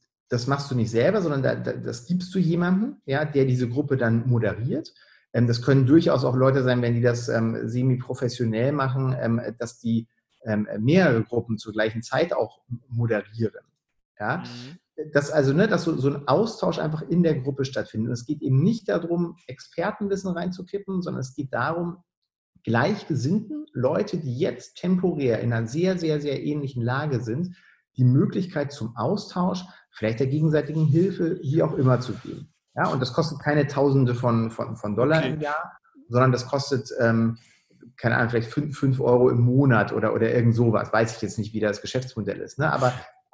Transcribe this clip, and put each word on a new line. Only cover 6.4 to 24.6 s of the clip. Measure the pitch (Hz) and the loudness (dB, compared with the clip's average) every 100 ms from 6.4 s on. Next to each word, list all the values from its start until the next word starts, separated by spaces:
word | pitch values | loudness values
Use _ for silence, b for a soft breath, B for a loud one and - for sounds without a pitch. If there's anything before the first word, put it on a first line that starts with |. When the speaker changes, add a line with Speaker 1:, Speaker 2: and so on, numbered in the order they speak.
| 135 135 | 4 4
Speaker 1:
sein, | 127 123 | 4 2
wenn | 120 117 | 2 2
die | |
das, | 120 117 120 | 2 2 0
ähm, | 117 113 113 117 | 0 0 -2 -4
semi-professionell | 123 131 127 - 127 123 - 117 110 127 | 0 2 0 -2 -4 -4 -2 -2 0 0
machen, | 147 135 131 131 131 | 0 0 0 -2 -2
ähm, | 117 113 107 113 | 0 0 -2 -8
dass | 117 - | -10 -8
die, | 117 113 113 _ _ _ 117 | -2 -2 -4 _ _ _ -4
ähm, | 104 107 104 | -2 -2 -2
mehrere | 117 180 175 113 | 2 4 4 2
Gruppen | 110 120 117 110 | 0 -2 -2 -6
zur | 110 | -6
gleichen | 104 110 113 | -2 -2 -2
Zeit | 117 135 170 | -4 -2 0
auch | - 110 - - 117 - | -2 -4 -6 -14 -14 -8
moderieren. | 117 113 110 101 110 110 - - _ _ _ _ - | -4 0 -2 -4 -4 -6 -6 -20 _ _ _ _ -10
Ja? | 107 160 | -6 -6
Speaker 2:
Mhm. | 123 120 127 170 _ - 156 | -8 -14 -18 -20 _ -14 -2
Speaker 1:
Dass | 143 147 | -2 0
also, | 156 135 | 2 2
ne, | 143 214 | 4 2
dass | 185 | 2
so, | - 151 | 0 0
so | 135 | 0
ein | 143 131 | -2 0
Austausch | 147 220 - - - | 2 2 -2 -2 -2
einfach | 156 156 | -4 -4
in | - 175 | -2 2
der | 165 139 | 2 2
Gruppe | 127 135 131 | -2 -4 -4
stattfindet. | - 104 113 117 | -4 -6 -4 -4
Und | |
es | 120 - | -4 -6
geht | 151 | -6
eben | - 131 | 0 2
nicht | 180 226 - | 2 0 -2
darum, | 175 170 170 170 - - | -2 0 -2 -2 -6 -18
Expertenwissen | 131 - - 185 214 202 196 190 | -18 -12 -6 -4 -4 -4 -4 -4
reinzukippen, | 170 180 180 180 202 202 190 | -6 -6 -8 -10 -10 -6 -6
sondern | 175 127 | -6 -6
es | 131 | -8
geht | - 131 | -10 -6
darum, | 117 131 170 175 170 _ _ _ _ _ _ | -4 -2 -2 -4 -8 _ _ _ _ _ _
Gleichgesinnten, | - 113 143 - - 131 127 208 - 302 302 | -2 0 2 0 -4 -2 0 -2 -2 -10 -10
Leute, | - 120 175 208 175 | -2 0 0 -2 -4
die | 139 120 | -6 -4
jetzt | 170 - | -4 -4